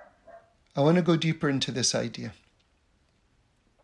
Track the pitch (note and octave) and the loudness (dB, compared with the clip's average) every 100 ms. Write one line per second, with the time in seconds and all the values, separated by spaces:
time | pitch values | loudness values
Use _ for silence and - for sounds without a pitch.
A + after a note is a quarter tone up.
0 | - _ - - _ _ _ - D3 F3+ | -20 _ -20 -20 _ _ _ 0 4 4
1 | F3 D#3+ D#3+ D#3+ D3 C3+ - B2 A2 A#2 | 4 2 0 -2 -2 -2 -4 -2 -2 -2
2 | A#2+ A#2 A#2 - _ _ _ _ _ _ | -4 -8 -12 -14 _ _ _ _ _ _
3 | _ _ _ _ _ _ _ _ | _ _ _ _ _ _ _ _